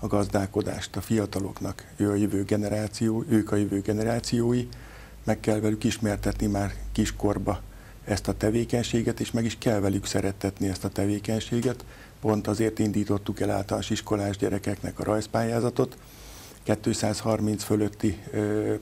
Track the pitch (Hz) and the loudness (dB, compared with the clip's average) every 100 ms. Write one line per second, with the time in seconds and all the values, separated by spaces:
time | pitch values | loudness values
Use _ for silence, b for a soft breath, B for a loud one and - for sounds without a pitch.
0 | 110 104 101 101 98 101 92 85 - 104 | 0 2 2 0 0 0 -2 -4 -8 -8
1 | - 113 101 92 95 - 95 - - - | 0 0 2 -2 -4 -6 -8 -8 -10 0
2 | 104 101 104 95 98 104 104 107 107 - | 2 4 2 2 2 0 2 -2 -2 0
3 | 113 110 113 110 104 104 101 98 98 107 | 0 0 4 2 4 2 2 0 0 0
4 | 110 117 - 120 117 123 123 B B B | 2 0 0 2 2 2 0 B B B
5 | B B - 107 - 107 107 107 117 - | B B -2 0 2 2 2 2 0 2
6 | 110 101 101 101 110 101 101 - - - | 0 0 0 0 0 2 0 -4 -4 0
7 | 104 - 101 101 101 98 - B B B | 0 2 0 2 0 -2 -4 B B B
8 | - 104 - 98 107 113 117 120 117 120 | -2 -2 0 0 2 2 2 0 2 2
9 | 113 117 110 117 113 - 127 107 98 98 | 2 0 -2 0 0 0 2 4 4 2
10 | - 98 98 95 98 - 98 92 98 - | 0 0 -2 -2 -4 0 -2 -2 -4 -2
11 | 101 101 101 110 - 120 123 123 - B | 0 0 0 -2 0 0 0 -2 -10 B
12 | B B 110 107 101 104 113 110 110 104 | B B 2 2 2 2 2 2 2 2
13 | 101 101 101 101 101 101 98 107 - 107 | 2 0 0 -2 0 0 0 -2 -2 -4
14 | - 104 101 98 101 101 101 98 92 - | 0 0 0 0 0 0 -2 -4 -6 -4
15 | - 107 - 113 113 117 120 123 127 - | 0 0 0 0 2 2 0 2 0 -2
16 | B B B B B B - 107 117 107 | B B B B B B -2 0 2 0
17 | 110 101 113 107 107 104 - 107 104 - | 0 0 0 2 2 0 0 2 0 0
18 | 110 - - 107 104 107 107 107 | -2 -2 -4 -2 0 0 0 -2